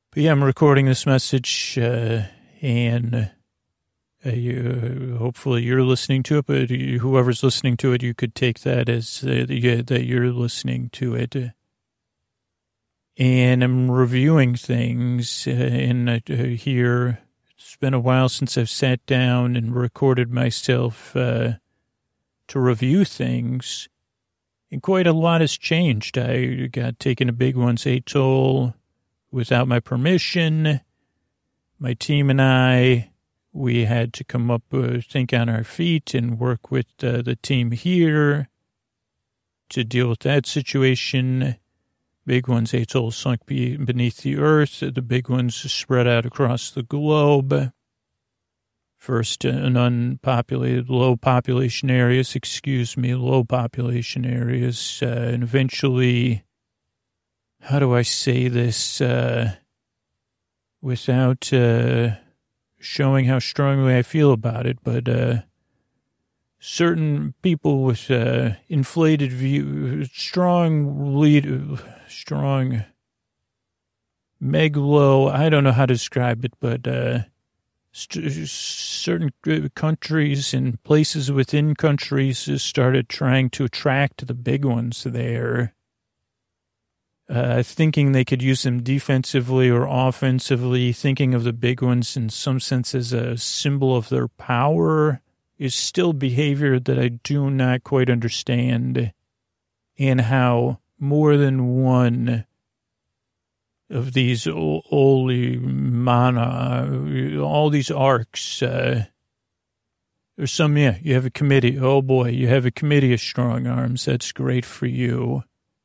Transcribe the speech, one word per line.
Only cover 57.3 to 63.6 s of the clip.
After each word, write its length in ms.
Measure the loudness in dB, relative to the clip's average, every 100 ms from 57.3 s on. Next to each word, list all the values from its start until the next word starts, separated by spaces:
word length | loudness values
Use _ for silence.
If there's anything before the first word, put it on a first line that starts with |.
| _ _ _
how 160 | -2 2
do 140 | 4
I 100 | 2
say 440 | 2 -2 0 0 0
this, 540 | 0 0 -2 -6 -2
uh, 540 | 0 0 0 -2 -2 -6 _ _ _ _ _ _ _ _ _ _ _ _
without, 720 | -6 -4 0 2 2 0 0
uh, 600 | 2 4 4 2 2 0 -2 _ _ _ _ _ _
showing 460 | -10 -2 2 2 2
how 140 | 0
strongly 580 | -2 0